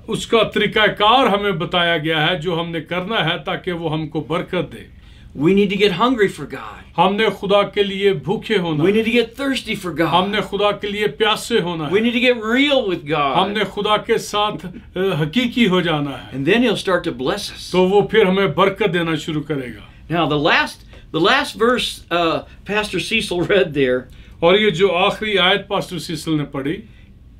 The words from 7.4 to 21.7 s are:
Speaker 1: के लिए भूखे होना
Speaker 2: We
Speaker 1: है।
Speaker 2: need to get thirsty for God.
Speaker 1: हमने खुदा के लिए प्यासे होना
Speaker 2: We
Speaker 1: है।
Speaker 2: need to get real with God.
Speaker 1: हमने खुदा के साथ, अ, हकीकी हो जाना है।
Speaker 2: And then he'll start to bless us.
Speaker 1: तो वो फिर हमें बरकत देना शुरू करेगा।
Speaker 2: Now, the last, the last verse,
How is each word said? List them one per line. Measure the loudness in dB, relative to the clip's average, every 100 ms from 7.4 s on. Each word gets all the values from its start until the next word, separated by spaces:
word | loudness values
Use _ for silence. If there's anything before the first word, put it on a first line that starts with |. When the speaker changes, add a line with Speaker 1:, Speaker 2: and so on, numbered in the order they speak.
| 2 2
Speaker 1:
के | 2 0
लिए | -2 0 0
भूखे | 0 -2 -4 -2 -2
होना | 0 2
Speaker 2:
We | 2
Speaker 1:
है। | 2
Speaker 2:
need | 2
to | 2
get | 0 -2
thirsty | -4 -4 -6 -6
for | -4
God. | -2 2
Speaker 1:
हमने | 2 2 -2
खुदा | -4 0 0
के | 0 -4
लिए | -2 -2
प्यासे | 0 0 0 0 0
होना | 0 -4 0
Speaker 2:
We | 0
Speaker 1:
है। |
Speaker 2:
need | 2 2
to | 2
get | 2 0 2
real | 2 2 0
with | -4 -2
God. | 0 2 2
Speaker 1:
हमने | 0 0
खुदा | -4 -2 0 0
के | 0 -2
साथ, | -2 -2 -2 -4
अ, | -10 -16 -10 -4
हकीकी | -2 0 0 0 0 2
हो | 2 2
जाना | 2 -2 -4
है। | -8 -10
Speaker 2:
And | -4 0
then | 2
he'll | 2 0
start | 0 0
to | -2 -4
bless | -4 -4
us. | -8 -12 -2
Speaker 1:
तो | 2 4
वो | 4 4
फिर | 4 4
हमें | 4 2
बरकत | 2 2 2 0
देना | 0 -2 -4
शुरू | -4 -6
करेगा। | -4 -6 -6 -12 -18 -18 -4
Speaker 2:
Now, | -2 0
the | 2 2
last, | 2 0 -6 -20 -20 -8 0
the | 2
last | 2 0 0
verse, | 0